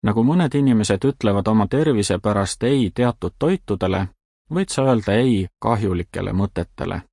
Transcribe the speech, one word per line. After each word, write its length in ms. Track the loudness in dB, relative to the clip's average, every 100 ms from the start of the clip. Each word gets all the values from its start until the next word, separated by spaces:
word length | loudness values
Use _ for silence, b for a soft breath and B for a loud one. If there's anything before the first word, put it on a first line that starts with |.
Nagu 220 | 0 2 2
mõned 280 | 2 2
inimesed 500 | 2 2 2 2 0
ütlevad 440 | 0 0 0 0 2
oma 200 | 2 2
tervise 480 | 0 0 0 0 -2
pärast 460 | 0 0 -2 -2 0
ei 240 | 0 0
teatud 460 | 0 -2 -2 -6 -2
toitudele, 680 | -2 -2 -4 -4 -2 -2 -4 _ _ _ _
võid 240 | -6 -4
sa 80 | 0 2
öelda 260 | 2 0
ei 320 | 0 2 0 -2 _
kahjulikele 720 | -2 -2 0 -2 -4 -8 -4
mõtetele. 720 | -2 -2 -4 -8 -8 -8 -8 -12